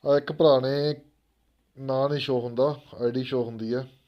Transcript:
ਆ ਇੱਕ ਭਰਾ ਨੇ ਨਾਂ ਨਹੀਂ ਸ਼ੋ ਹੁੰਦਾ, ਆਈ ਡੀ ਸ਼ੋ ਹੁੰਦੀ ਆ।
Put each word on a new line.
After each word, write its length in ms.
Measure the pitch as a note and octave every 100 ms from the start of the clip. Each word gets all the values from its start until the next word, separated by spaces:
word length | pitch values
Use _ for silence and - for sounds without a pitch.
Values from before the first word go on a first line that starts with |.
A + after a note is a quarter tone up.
| C#3+
ਆ 100 | C#3+
ਇੱਕ 160 | D3
ਭਰਾ 280 | D#3 D#3+ C3
ਨੇ 340 | C3 C#3 D3 C#3+ _ _ _ _ _ _ _ -
ਨਾਂ 300 | C3+ C3 C#3
ਨਹੀਂ 120 | D3
ਸ਼ੋ 200 | C3+ B2+
ਹੁੰਦਾ, 400 | A#2+ A#2+ C#3 C#3+ - -
ਆਈ 80 | A#2+
ਡੀ 140 | B2
ਸ਼ੋ 200 | B2+ C3
ਹੁੰਦੀ 280 | A#2 A2+ A2+
ਆ। 140 | A#2+ C3 _